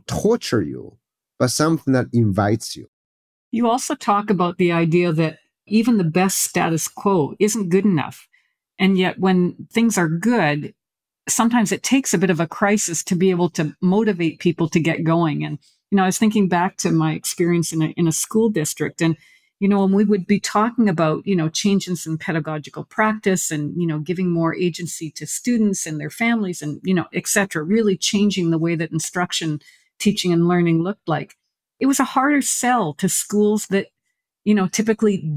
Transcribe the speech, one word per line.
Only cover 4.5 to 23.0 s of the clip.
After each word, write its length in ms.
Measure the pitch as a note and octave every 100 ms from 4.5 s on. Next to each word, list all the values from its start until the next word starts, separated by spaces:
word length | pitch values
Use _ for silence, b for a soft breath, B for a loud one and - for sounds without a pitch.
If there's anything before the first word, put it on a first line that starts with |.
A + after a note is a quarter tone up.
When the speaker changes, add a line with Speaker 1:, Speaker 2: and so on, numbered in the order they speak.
| F3
Speaker 2:
the 140 | F3
idea 400 | E3+ E3+ F3 F3
that 260 | D#3+ D#3+ D#3+ _ _ -
even 320 | G#3+ A#3 A3
the 60 |
best 340 | E3 E3+ F#3 -
status 500 | - F3+ E3 D#3+ -
quo 460 | - G3+ F3+ C#3+ -
isn't 320 | G#3 G#3+ F3+
good 140 | F#3+
enough. 440 | G#3 D#3+ - - _ _ _ _ _ -
And 200 | F#3+ F#3+
yet 200 | F#3 -
when 480 | F#3+ F#3 F3+ - -
things 240 | A3+ A#3 G3+
are 120 | E3
good, 640 | E3 G#3 A3+ D#3 D3 C#3 - _ _ _ _ -
sometimes 440 | - A3+ A#3+ G3+
it 100 | F#3+
takes 300 | - C4+ C4
a 60 | F3+
bit 120 | F#3
of 100 | E3
a 60 | E3
crisis 560 | - G3+ G#3 - E3
to 100 | -
be 160 | F3 F#3+
able 180 | F3 F3
to 240 | - D3+ -
motivate 580 | F#3 G3+ A3 F3 E3 -
people 300 | F3+ E3 D#3+
to 120 | F3
get 240 | D#3 -
going. 400 | E3 E3 D#3+ D3
And, 140 | D3+ D3+ b b _
you 60 | G3+
know, 60 |
I 40 | F#3
was 120 | -
thinking 300 | A3 G#3+ F#3+
back 280 | F3 F#3 -
to 140 | F3+
my 200 | D#3+ D#3+
experience 600 | D3+ - - E3+ E3+ D#3+
in 100 | D#3+
a, 40 | D#3 -
in 100 | E3+
a 60 |
school 380 | - - A3 A3+
district. 500 | G#3 D3+ - D3+ -
And, 160 | E3 D#3+ b b b _
you 100 | G3
know, 120 | G3+
when 120 | G3
we 120 | G3
would 220 | G#3 G#3 F3
be 120 | G3+
talking 500 | - G#3 A3+ A#3 G#3+
about, 380 | E3 D#3+ D#3 -
you 80 |
know, 140 | F#3 D#3+
changes 580 | - G3+ G3 F#3 F3+ -
in 120 | D#3+
pedagogical 680 | - D#3+ D3+ D#3 - -
practice 640 | - -